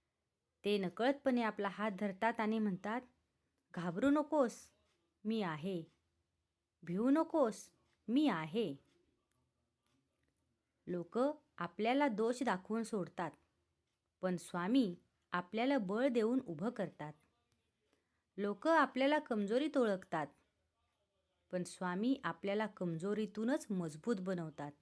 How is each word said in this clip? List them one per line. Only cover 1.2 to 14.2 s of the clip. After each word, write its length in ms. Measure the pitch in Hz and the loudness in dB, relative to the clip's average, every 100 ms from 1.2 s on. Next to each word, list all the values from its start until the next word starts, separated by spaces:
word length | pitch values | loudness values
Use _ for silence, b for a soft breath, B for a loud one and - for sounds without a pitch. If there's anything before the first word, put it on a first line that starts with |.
| 269 247 | 2 2
आपला 260 | 226 208 202 | 0 -2 -4
हात 240 | 190 214 | -2 -4
धरतात 480 | 190 208 190 226 233 | -2 -4 0 0 0
आणि 200 | 214 220 | 0 0
म्हणतात, 420 | 214 185 208 233 247 _ _ _ _ _ _ - | 0 -2 -4 -6 -8 _ _ _ _ _ _ -6
"घाबरू 340 | 175 170 277 | -4 2 4
नकोस, 580 | 294 294 311 240 - - _ _ _ _ _ | 4 2 2 2 0 -18 _ _ _ _ _
मी 180 | 208 226 | -4 -2
आहे. 420 | 185 151 170 180 160 _ _ _ _ _ _ _ _ _ | -2 -4 -4 -6 -8 _ _ _ _ _ _ _ _ _
भिवू 260 | - 175 240 | -6 0 4
नकोस, 600 | 294 320 330 247 208 - _ _ _ - | 4 4 4 2 0 -12 _ _ _ 0
मी 200 | 247 302 | 4 4
आहे." 480 | 175 156 185 208 139 _ _ _ _ _ _ _ _ _ _ _ _ _ _ _ _ _ _ _ _ - | 2 -2 -2 -2 -4 _ _ _ _ _ _ _ _ _ _ _ _ _ _ _ _ _ _ _ _ -8
लोक 320 | 175 170 226 269 302 _ - | -6 -4 -2 -2 -2 _ -8
आपल्याला 500 | 170 - 220 262 285 | -8 -2 0 2 2
दोष 360 | 208 226 247 | 2 0 0
दाखवून 400 | 240 185 - 220 | 0 -2 -2 -4
सोडतात, 480 | 220 214 175 - 170 - _ _ _ _ _ _ _ - | -4 -4 -6 -4 -6 -8 _ _ _ _ _ _ _ -6